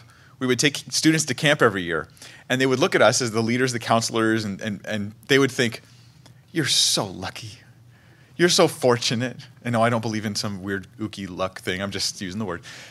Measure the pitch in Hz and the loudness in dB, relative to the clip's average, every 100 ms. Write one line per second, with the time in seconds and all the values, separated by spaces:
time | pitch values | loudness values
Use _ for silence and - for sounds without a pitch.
0 | - - - - 127 123 151 - - - | -14 -20 -20 -4 0 2 2 0 -6 0
1 | 156 160 - 123 151 147 123 98 85 80 | 2 2 0 0 2 4 4 2 -2 -4
2 | 76 - - - - 127 135 127 190 180 | -6 -12 -20 -14 -4 0 2 2 2 6
3 | 110 113 120 110 113 123 131 120 117 117 | 4 4 0 0 0 2 0 -2 0 2
4 | 117 117 110 110 107 95 107 101 - 104 | 2 0 2 0 -2 -6 -8 -8 -6 -6
5 | 104 - - 139 131 123 117 - - - | -6 -8 2 4 4 2 -2 -2 -14 -20
6 | - - - - _ 165 135 - - - | -20 -20 -20 -20 _ -4 0 2 2 0
7 | 104 92 95 - 107 - - - - - | -4 -8 -12 -12 -16 -18 -20 -20 -20 -20
8 | - - - - 175 170 160 - 131 120 | -20 -20 -12 0 2 4 4 4 2 2
9 | - 117 127 - - - 120 117 113 117 | 2 -2 -4 -8 -18 -12 -4 2 2 2
10 | 117 107 104 101 107 98 98 98 92 - | -2 -4 -4 -4 -6 -6 -6 -6 -8 -10
11 | 107 - 95 90 92 - - 92 101 98 | -10 -8 -10 -6 -6 -6 -6 -4 -4 -4
12 | - - 92 98 104 85 - - - | -6 -6 -8 -6 -6 -8 -12 -18 -14